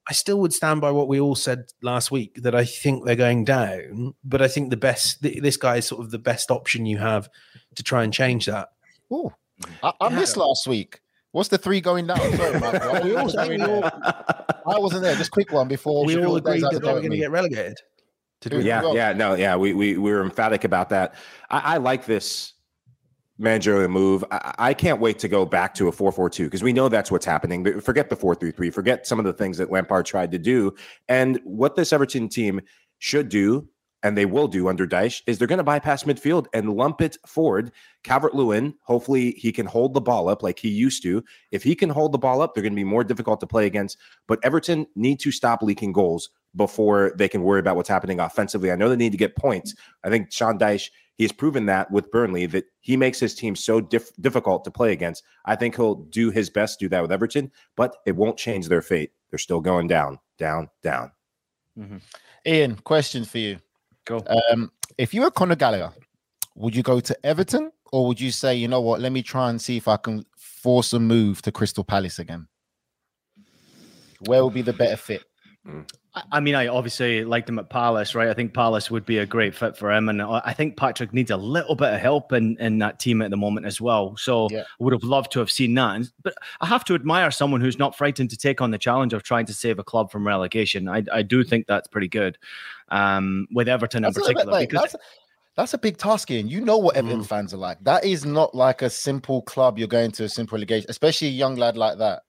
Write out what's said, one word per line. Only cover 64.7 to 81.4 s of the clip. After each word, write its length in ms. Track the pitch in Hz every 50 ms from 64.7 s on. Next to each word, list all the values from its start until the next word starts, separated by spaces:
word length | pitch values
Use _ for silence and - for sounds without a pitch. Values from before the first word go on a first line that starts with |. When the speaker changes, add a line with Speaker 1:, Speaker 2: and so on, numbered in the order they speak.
| - _ - - _ -
Speaker 2:
if 160 | 127 - -
you 80 | 214
were 80 | 262 359
Conor 260 | - - 185 180 170
Gallagher, 360 | 143 143 123 110 95 87 - - - - _ _ _ _ _ _ _ - - _
would 200 | - 101 117 110
you 60 | 123
go 180 | 123 - 127 123
to 160 | 117 - 135 - -
Everton 460 | 139 156 156 190 - - - 311 320 - _ _ _
or 160 | - 131 127 123
would 120 | 123 101
you 120 | 127 131
say, 240 | 117 - - 135 127
"You 120 | 123 117 117
know 140 | 127 127
what, 200 | 120 113 117 107
let 100 | 120 127
me 100 | 131 131
try 300 | 120 - - 131 127 123
and 100 | 117 113
see 160 | - - 123 117
if 100 | - -
I 100 | 107 104
can 280 | - - 110 107 104 - _
force 580 | _ - - - - - 123 123 123 117 - -
a 60 | 120
move 440 | 117 110 113 117 110 104 98 - -
to 80 | -
Crystal 320 | 95 - 110 101 - - 95
Palace 340 | - 104 101 95 90 - -
again"? 300 | 87 80 82 85 80 - _ _ _ _ _ _ _ _ _ _ _ _ _ _ _ _ _ _ _ _ _ _ _ _ _ _ - - _ - _ _ _ _ 95
Where 180 | 104 123 131 131
would 100 | 127 104
be 80 | 127 120
the 100 | 117 113
better 220 | - 123 110 104 110
fit? 260 | - - 107 92 - _ _ _ _ _ _ _ _ -
Speaker 3:
Mm. 200 | 151 156 156 - - _ _ _ _
Speaker 4:
I, 80 | 185 - - -
I 60 | 147
mean, 160 | 147 143 143
I 120 | 139 127 120
obviously 560 | 120 123 120 117 - - 131 120 117 110 113
liked 220 | 117 117 120 117 -
him 100 | 117 113
at 100 | 95 -
Palace, 460 | - 127 120 120 117 110 104 - -
right? 140 | 117 113 113
I 40 | 107
think 200 | 104 120 110 -
Palace 360 | 131 120 113 113 107 101 -
would 160 | 117 113 101
be 120 | - 117 107
a 60 | 104
great 280 | 101 110 117 110 101 92
fit 220 | - 120 110 - -
for 140 | 104 104
him. 160 | 104 107 110 110
And 120 | 107 104
I, 200 | 104 104 113 117 -
I 80 | 117 120
think 240 | - 151 156 - -
Patrick 360 | 143 127 117 - 123 107 -
needs 160 | 123 127 110
a 60 | 107
little 380 | 95